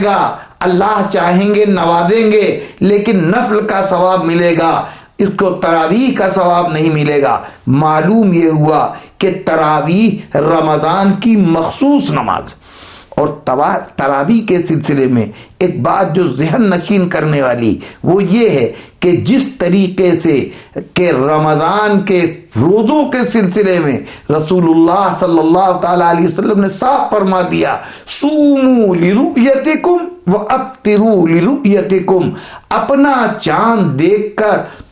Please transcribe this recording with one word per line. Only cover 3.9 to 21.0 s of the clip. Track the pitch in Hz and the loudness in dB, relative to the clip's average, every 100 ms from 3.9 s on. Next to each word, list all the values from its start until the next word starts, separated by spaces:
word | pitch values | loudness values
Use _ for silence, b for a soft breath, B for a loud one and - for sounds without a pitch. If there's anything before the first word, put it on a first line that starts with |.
| 180 185 185 | 0 0 0
ملے | 165 170 175 165 | 0 0 2 2
گا، | 165 - - B B - | 0 -2 -6 B B -4
اس | 196 - | -2 0
کو | 190 | -2
تراویح | 180 170 165 160 220 262 - | -2 -2 0 0 0 0 0
کا | 190 | -2
ثواب | 190 175 175 175 | 0 0 0 0
نہیں | 156 160 | -2 0
ملے | 151 147 147 | 0 0 0
گا۔ | 135 110 - B - | 0 -2 -6 B -2
معلوم | 135 156 156 165 226 202 | 0 2 0 2 2 2
یہ | 170 160 | 2 2
ہوا | 156 151 147 117 - B B | 2 2 0 -2 -6 B B
کہ | 190 - | -4 -2
تراویح | - 160 151 151 151 185 226 - - 143 | -2 -2 0 0 0 2 2 0 -4 -2
رمضان | 151 160 156 151 156 185 196 | 0 0 0 0 0 0 0
کی | 190 226 220 | 0 2 2
مخصوص | 170 165 330 - 277 285 - | 2 0 -4 -2 0 2 0
نماز | 151 226 87 - - B B B B B | -2 -2 -4 -6 -16 B B B B B
اور | - 147 - | -4 -4 -4
توا-، | - 131 165 185 - - | -4 -2 0 -2 -6 -6
تراویح | 139 139 151 226 220 | -2 0 0 0 0
کے | 175 170 | -2 0
سلسلے | 156 - 139 131 | -2 0 0 2
میں | 123 104 - B B | 0 -2 -8 B B
ایک | 180 120 | -4 -2
بات | 156 185 185 | -2 0 0
جو | 170 175 | 0 -2
ذہن | 127 160 262 | -2 -2 0
نشین | 208 175 - 202 180 | 0 0 0 0 0
کرنے | 180 156 147 | -2 0 0
والی، | 127 120 117 85 B B | 0 0 -2 -2 B B
وہ | 135 196 | 0 0
یہ | 180 233 220 | 2 2 2
ہے | 143 113 - B B | 2 -2 -6 B B
کہ | 175 - | 0 0
جس | 127 254 269 - | 2 0 0 -4
طریقے | 175 202 185 185 180 | 0 2 0 0 0
سے | 170 165 139 - B B - - | 2 2 0 -2 B B -14 -8
کہ | - | -2